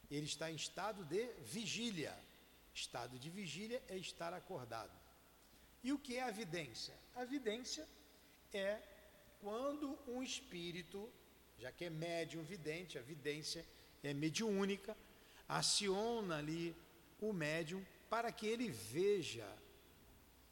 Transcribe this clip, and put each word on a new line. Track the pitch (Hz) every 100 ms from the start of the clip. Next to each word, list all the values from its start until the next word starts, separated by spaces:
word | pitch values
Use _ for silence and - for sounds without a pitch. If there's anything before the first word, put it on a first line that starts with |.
| -
Ele | 143 151
está | - 160
em | 156
estado | - - 202 202
de | 151 185 247 190
vigília. | 131 214 196 196 233 180 113 90 - - - - -
Estado | - - 127 123 127
de | 147
vigília | 190 180 147 220 247 -
é | 190
estar | 160 - 170
acordado. | 175 - 175 120 113 95 90 - - - - - - - -
E | 247
o | 285
que | - 247
é |
a | 254
vidência? | 202 196 170 139 110 - - -
A | -
vidência | 247 285 220 226 247 - 311 - - - - - -
é | 202 196 214 - - - - - -
quando | 208 220 277 294 285 - -
um | 247
espírito, | 262 - - 180 175 175 170 196 226 - - - - -
já | 123
que | -
é | 175
médium | 156 170 170 160 160
vidente, | 156 196 151 160 180 143
a |
vidência | 123 156 139 147 147 165 165 - - -
é | 143
mediúnica, | 143 160 156 226 196 196 196 - 214 - - - - -
aciona | 156 151 - 202 190 226 233 196 156
ali | 151 165 170 160 - - - -
o | 214
médium | 190 151 160 160 190 190 - -
para | 226 233
que | - 214
ele | 233 226
veja | 110 101 139 202 202 120 117 98 107 - - - - - - - - -